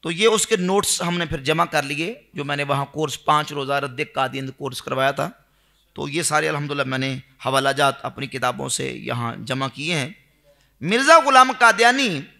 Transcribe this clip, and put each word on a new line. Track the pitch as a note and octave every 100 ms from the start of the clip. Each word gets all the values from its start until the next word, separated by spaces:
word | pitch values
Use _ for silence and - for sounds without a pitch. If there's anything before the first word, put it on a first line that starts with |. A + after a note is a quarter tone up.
तो | D#3
ये | E3+ A3
उसके | A3 - A3
नोट्स | F3+ G3 G3 -
हमने | F3 F3 E3
फिर | D#3
जमा | C3 D#3+ E3+
कर | D#3
लिए, | C#3 D3 E3 B3 _ -
जो |
मैंने | C#3+ C#3+ C#3+
वहाँ | C#3 C#3+
कोर्स, | D3 D3+ B2+
पाँच | - D3+ D3+
रोज़ा | D3 C3+ C#3
रद्द | C#3 B2 D3 -
कादियान | C3 C3+ C3+
कोर्स | B2+ C#3 B2+
करवाया | - C3 C3+
था। | C#3+ D3+ - _ _ _ _ _ -
तो | C#3+
ये | D3 E3
सारे | D3+ D#3
अल्हम्दुलिल्लाह | D3+ D3 C#3+ C3
मैंने | C3 C3+ C3 - _
हवाला | B2+ C3+ C#3
जात | C3+ C#3 C3 B2+
अपनी | - C3+
किताबों | C3+ B2 B2+ C3+
से | - C3 B2
यहाँ | A2+ A#2+ A#2 A#2
जमा | A2+ C3 C3+
किए | - D3+ E3+
हैं। | C3+ G#3 _ _ _ _ _ _
मिर्ज़ा | D#3+ A3+ C#4 D#4+
ग़ुलाम | C#4+ C4 C4 C4
कादियानी | A#3 G3+ A#3 B3+ B3+ D#3+ C#3 _